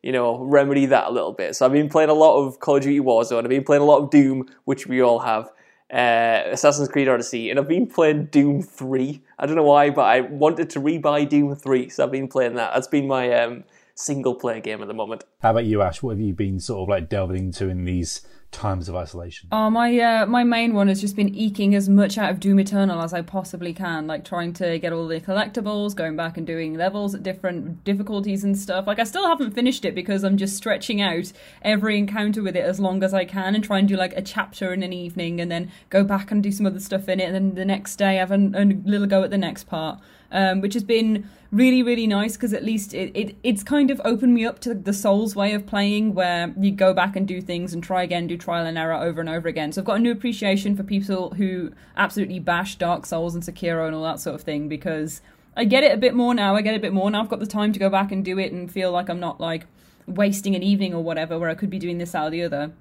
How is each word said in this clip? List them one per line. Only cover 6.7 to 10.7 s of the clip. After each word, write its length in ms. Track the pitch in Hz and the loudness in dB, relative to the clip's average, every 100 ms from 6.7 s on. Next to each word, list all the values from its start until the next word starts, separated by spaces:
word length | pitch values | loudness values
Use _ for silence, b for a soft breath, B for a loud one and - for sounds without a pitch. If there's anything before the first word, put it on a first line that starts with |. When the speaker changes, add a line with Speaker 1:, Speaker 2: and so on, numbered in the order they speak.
| 143 139 | 4 0
Speaker 1:
Creed 200 | 143 135 | 0 2
Odyssey, 420 | 123 120 120 113 | 2 0 -6 -2
and 100 | 131 | -2
I've 80 | 143 | 0
been 200 | 170 247 | 0 0
playing 380 | - 160 151 147 | 2 2 2 2
Doom 360 | 147 143 143 | 4 4 2
three. 600 | - - 131 131 131 147 b b | -4 -10 -4 -2 -2 -6 b b
I 80 | 139 | -2
don't 100 | 160 | 4
know 80 | |
why, 260 | 147 143 147 | 6 8 6
but 140 | 147 | 4
I 180 | 113 123 | 4 4
wanted 480 | 127 147 151 156 156 | 2 2 2 2 -4